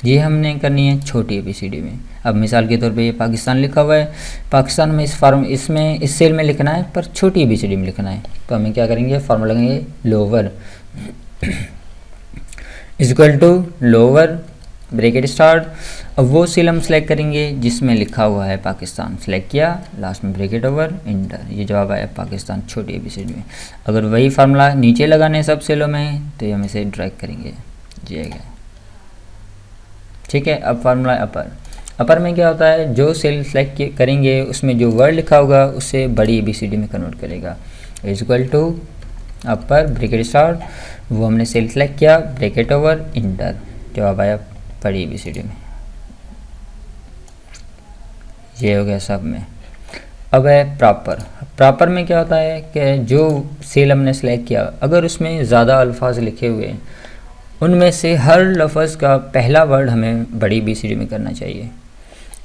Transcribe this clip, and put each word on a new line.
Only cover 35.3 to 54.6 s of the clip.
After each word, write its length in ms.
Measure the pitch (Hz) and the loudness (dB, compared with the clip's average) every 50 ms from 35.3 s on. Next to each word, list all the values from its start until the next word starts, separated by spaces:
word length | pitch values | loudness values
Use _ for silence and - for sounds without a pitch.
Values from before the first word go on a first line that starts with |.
| 151 | 6
होगा 280 | 147 143 139 139 139 135 | 6 6 6 6 6 6
उसे 400 | 139 139 139 139 - - 135 131 127 | 4 0 -4 -6 -4 -2 -2 -2 0
बड़ी 300 | 113 98 107 110 117 110 | 2 2 2 2 2 2
एबीसीडी 380 | 101 107 110 - 110 98 104 | 0 -2 -4 -4 -4 -4 -4
में 120 | 107 107 - | -4 -4 -4
convert 300 | - 92 90 87 90 - | -6 -8 -8 -8 -10 -10
करेगा। 360 | - 87 87 90 90 87 87 - - - - - - - - - - | -12 -10 -10 -10 -10 -10 -10 -12 -14 -16 -18 -18 -18 -18 -16 -10 -6
is 180 | 101 98 98 117 | -6 -6 -4 -2
equal 260 | 123 123 123 127 131 | 0 0 0 0 0
to 120 | 151 147 160 170 170 170 - - - - - - - - - - - - - - | 2 0 0 0 -2 -6 -10 -14 -16 -16 -16 -14 -14 -14 -14 -16 -16 -12 -6 -4
upper, 380 | 110 - - - 139 151 156 147 | -4 -4 -2 2 2 2 4 2
ब्रैकेट 380 | 139 113 113 104 117 110 117 | 0 -2 -2 -2 -2 -2 -2
start, 340 | 120 - 143 156 165 170 170 - - - - - - - - - - | 2 2 4 4 4 2 -2 -6 -12 -14 -14 -16 -16 -16 -14 -10 -6
वो 160 | 113 107 113 | -4 -2 0
हमने 180 | 110 110 113 117 | 0 0 0 0
cell 220 | 117 - 117 113 113 | 0 0 -2 -2 -2
select 300 | - 135 143 143 - - | 0 0 -2 -2 0 4
किया, 200 | 156 151 160 165 | 6 6 6 6
ब्रैकेट 540 | 160 160 131 - - 104 - 120 117 - 143 | 4 0 -6 -4 -4 -2 0 -2 0 0 0
over 380 | 143 151 156 160 160 156 - - | 2 2 2 0 0 -4 -6 -6
enter, 420 | 117 110 98 92 95 95 90 - - - - - - - - - | -4 -4 -2 -4 -4 -4 -6 -6 -8 -12 -16 -16 -16 -16 -10 -6
जवाब 240 | - 104 98 95 101 | -2 -2 0 0 0
आया 160 | 98 101 104 104 - - - - - - - - - | 0 0 -2 -2 -6 -12 -18 -18 -18 -16 -12 -8 -6
बड़ी 180 | 104 95 95 87 | -4 -4 -4 -4
एबीसीडी 380 | 71 - - - - - - | -6 -8 -10 -10 -10 -10 -10
में। 160 | - 98 98 - - - - - - - - - - - - - - - - - - - - - - - - - - - - - - - - - - - - - - - - - - - - - - - - - - - - - - - - - - - - - | -10 -12 -12 -14 -16 -16 -16 -16 -16 -16 -16 -18 -18 -20 -20 -20 -20 -20 -20 -20 -20 -20 -20 -20 -20 -20 -20 -18 -18 -18 -18 -20 -20 -20 -20 -20 -20 -20 -20 -20 -20 -20 -20 -20 -20 -20 -20 -20 -20 -20 -20 -20 -20 -20 -20 -18 -20 -20 -20 -20 -20 -20 -10 -4
ये 140 | 117 104 101 | -2 0 0
हो 100 | 101 101 | 0 0
गया 140 | 101 101 98 | 0 -2 -4
सब 220 | - - 101 95 90 | -4 -6 -6 -6 -6
में। 200 | 78 - - - - - - - - - - - - - - - - - - - - - | -6 -8 -8 -10 -14 -16 -18 -20 -20 -20 -20 -18 -18 -18 -18 -18 -20 -20 -20 -4 0 2
अब 140 | 131 131 | 4 6
है 320 | 147 143 143 143 143 143 - | 6 6 6 4 2 0 2
प्रॉपर। 440 | 127 107 101 - - 104 80 - - - - - - - - | 4 4 4 4 0 -6 -8 -8 -8 -12 -16 -16 -18 -12 0
प्रॉपर 320 | - 135 135 - - 175 170 | 4 6 6 6 6 4 2
में 160 | 180 180 175 | 2 0 -2
क्या 120 | 170 175 165 | 0 0 0
होता 180 | 165 165 165 | 0 2 0
है 240 | 160 160 156 160 156 151 - | 0 0 0 -2 -6 -10 -8
कि 280 | - 151 143 135 139 135 117 | -4 -2 0 0 0 0 0
जो 460 | 110 135 147 156 156 151 139 139 - - - - | 2 4 4 4 4 2 0 -4 -8 -12 -14 -16
सेल 280 | - - 143 143 139 139 | -2 2 4 4 4 4
हमने 200 | 135 135 135 131 | 4 2 2 0
select 320 | 135 - 120 120 120 120 - | 0 -2 -2 -2 -2 -2 -2
किया, 140 | 120 107 | -2 -2